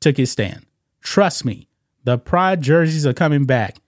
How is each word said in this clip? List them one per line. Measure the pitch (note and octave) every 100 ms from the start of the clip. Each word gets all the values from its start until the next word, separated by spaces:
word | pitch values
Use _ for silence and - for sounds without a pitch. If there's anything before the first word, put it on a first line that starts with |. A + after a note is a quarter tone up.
took | D#3 C3+
his | B2+
stand. | - G2+ - - _ _ _
Trust | - - F#3+ -
me, | B2 - - _ _ _
the | B2 A#2+
Pride | - F3 F#3 F#3
jerseys | C3+ E3 D#3+ D#3 D3
are |
coming | - D#3+ C#3+
back. | C3+ B2+ G2+ -